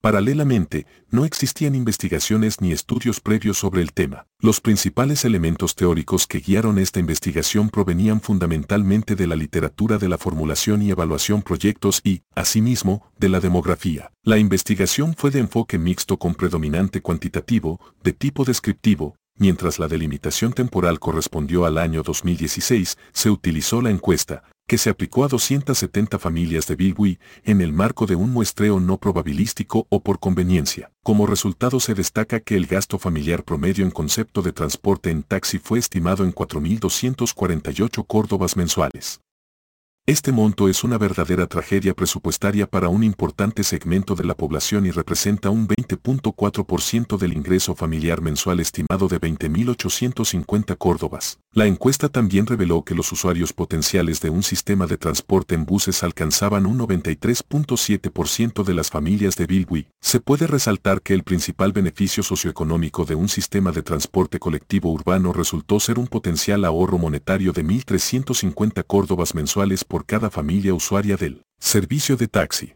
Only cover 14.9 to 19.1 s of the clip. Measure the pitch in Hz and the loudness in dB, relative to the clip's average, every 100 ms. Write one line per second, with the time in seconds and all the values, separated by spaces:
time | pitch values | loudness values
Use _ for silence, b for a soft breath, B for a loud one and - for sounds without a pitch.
14.9 | - 156 160 143 139 107 113 - 95 82 | 0 -2 0 0 2 0 -2 -2 -2 0
15.9 | 90 - 95 87 82 90 85 76 80 95 | -2 -2 -2 -2 -2 -2 0 -2 0 -2
16.9 | 95 - 85 90 - - 113 80 87 b | -2 -4 -4 -4 -6 -2 0 0 -6 b
17.9 | b - - 143 143 131 120 - 95 113 | b -2 0 -4 0 0 0 -2 0 2
18.9 | 90 73 | 2 -2